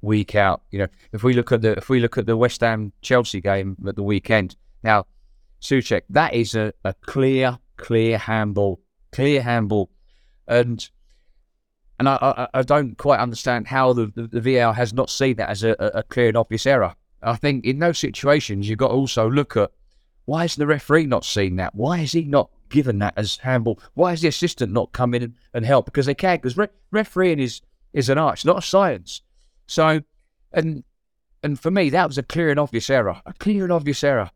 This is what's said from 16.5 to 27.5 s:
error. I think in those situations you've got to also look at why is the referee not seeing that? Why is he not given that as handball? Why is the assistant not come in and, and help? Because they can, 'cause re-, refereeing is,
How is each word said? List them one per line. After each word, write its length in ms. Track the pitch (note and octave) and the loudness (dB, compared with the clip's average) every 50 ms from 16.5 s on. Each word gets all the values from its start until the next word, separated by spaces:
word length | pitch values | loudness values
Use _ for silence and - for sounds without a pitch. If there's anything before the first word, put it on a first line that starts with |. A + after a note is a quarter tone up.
| A2 A2 - | -2 -2 2
error. 300 | C3 C#3 B2+ G2+ F2 - _ _ _ _ _ | 2 2 4 2 0 -2 _ _ _ _ _
I 140 | - A2+ A#2 | -4 -4 -4
think 280 | G#2 - D3 D3 C3 A2 | 0 0 0 0 0 0
in 140 | - C3 C#3 | -2 -2 0
those 220 | E3 F3 E3 - | 0 0 0 0
situations 680 | - C3+ A2 - - C#3+ D3 D#3 - - G#2+ G2 G2+ G#2 | -4 -6 -6 -2 2 2 2 2 2 -2 -6 -4 -4 -4
you've 120 | A2 G#2+ | -2 0
got 80 | B2+ B2+ | 0 0
to 80 | A2 | 2
also 340 | C3 C#3 B2+ - - A2 A2 | 0 0 0 0 0 0 2
look 260 | B2+ C#3+ C#3+ - - | 2 0 0 0 0
at 140 | A2+ G2+ - _ _ _ _ _ _ _ _ _ _ _ | 0 0 0 _ _ _ _ _ _ _ _ _ _ _
why 200 | - C#3 D#3+ E3+ | -6 -4 -2 -2
is 100 | E3+ - | -2 -2
the 100 | - D3 | -2 0
referee 400 | C#3+ D#3 C#3+ - - C#3+ D#3+ D#3+ | 0 0 0 2 4 4 4 4
not 180 | C#3+ B2 G2 - | 4 0 -2 -2
seeing 340 | - - A2 G2 F#2+ F2+ F2+ | -2 -2 0 0 0 0 -2
that? 180 | F#2 - - | -4 -6 -4
Why 240 | G2 A2 C#3+ F3 F3 | -4 -2 -2 0 -2
is 120 | D#3+ C3+ | -2 -2
he 120 | D#3 E3 E3 | -2 -2 -2
not 260 | C#3+ C#3+ C#3+ - - _ _ _ _ | 2 2 2 2 0 _ _ _ _
given 280 | - D3+ C#3+ B2+ A2+ G2+ | 0 0 2 2 0 0
that 140 | G2+ G2+ - - | -2 -2 -2 -4
as 200 | G#2+ G2 - - | -4 -4 -4 -6
handball? 420 | - C3 B2+ B2+ A2+ A#2 G#2+ - - - _ | -4 0 0 0 0 0 -4 -4 -8 -16 _
Why 200 | - E3 F3+ F3 | 0 2 2 2
is 80 | D#3+ | 0
the 80 | E3 D#3+ | 0 -2
assistant 420 | C#3 - E3+ F3 - - C3 G#2 | 0 0 -4 -4 -2 -2 -4 -2
not 220 | F#2 A#2+ G2 - - | 0 -2 -2 -2 -2
come 200 | - B2+ B2 A#2+ | -2 -2 0 0
in 80 | A#2+ | -2
and, 140 | A#2+ A#2 A#2 _ _ _ _ | -4 -6 -10 _ _ _ _
and 100 | B2 A2+ | -4 0
help? 220 | A2+ C#3 C3 - | 2 2 2 2
Because 220 | - - - C3+ C3 | 0 -2 -2 0 0
they 80 | C#3+ | -2
can, 240 | - - F#3+ F3+ D#3+ | 0 0 0 0 0
'cause 180 | - B2+ A#2+ D#3+ | -2 -4 -2 -2
re-, 120 | G#3 G#3 _ _ _ _ | -2 -4 _ _ _ _
refereeing 480 | - G#3+ A3 - - F3+ F#3 F#3 E3 D3 | -2 -2 -2 -2 0 0 2 2 2 2
is, 240 | C3+ A#2+ | -2 -4